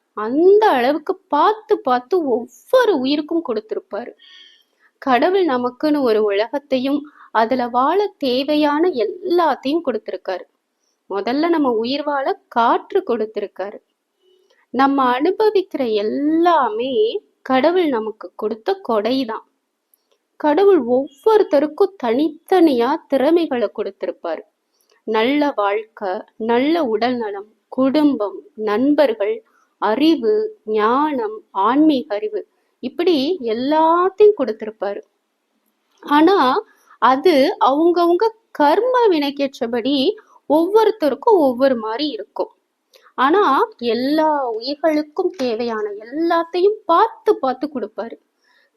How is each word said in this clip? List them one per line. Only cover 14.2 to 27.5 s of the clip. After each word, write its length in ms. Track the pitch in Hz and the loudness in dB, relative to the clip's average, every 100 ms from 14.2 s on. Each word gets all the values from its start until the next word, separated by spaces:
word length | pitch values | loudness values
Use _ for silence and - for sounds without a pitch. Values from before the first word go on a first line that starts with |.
| _ _ _ _ _ | _ _ _ _ _
நம்ம 240 | 233 277 277 262 | 0 0 2 0
அனுபவிக்கிற 720 | 247 302 403 440 415 359 302 254 | 0 0 2 0 0 -2 -4 -2
எல்லாமே 1000 | 214 214 254 294 320 339 330 247 214 254 247 427 349 - _ | -2 -2 -2 0 2 4 2 2 -2 -4 0 0 -2 -10 _
கடவுள் 460 | - 262 277 359 330 | -2 2 2 2 0
நமக்கு 380 | 240 220 208 180 | 0 -4 -10 -16
கொடுத்த 460 | - 214 226 - 381 - | -10 -8 -6 -4 -6 -2
கொடைதான். 560 | 220 208 262 247 220 - _ _ _ _ _ _ _ _ _ | -2 0 -2 -4 -8 -14 _ _ _ _ _ _ _ _ _
கடவுள் 400 | 302 294 392 370 233 | 0 4 4 4 4
ஒவ்வொருத்தருக்கும் 1040 | 247 277 - - 427 415 294 302 302 392 - | 0 0 -2 2 4 4 2 0 0 -2 -2
தனித்தனியா 920 | 247 233 311 302 - 381 330 254 233 311 - | -4 0 -2 -4 0 4 4 4 0 -2 -2
திறமைகளை 600 | 269 262 330 320 262 202 | 0 2 2 2 -2 -4
கொடுத்திருப்பாரு. 680 | - 196 - 185 170 170 160 - _ _ _ _ _ - | -4 -8 -6 -8 -8 -8 -8 -10 _ _ _ _ _ -4
நல்ல 460 | 220 226 294 294 277 | -2 0 0 0 0
வாழ்க்கை, 560 | 202 208 214 - 202 190 - _ | -2 -2 -6 -10 -8 -8 -10 _
நல்ல 480 | 220 233 277 339 | -2 0 2 0
உடல் 320 | 285 214 240 247 | 0 -2 -2 -2
நலம், 340 | 220 202 202 | -6 -10 -14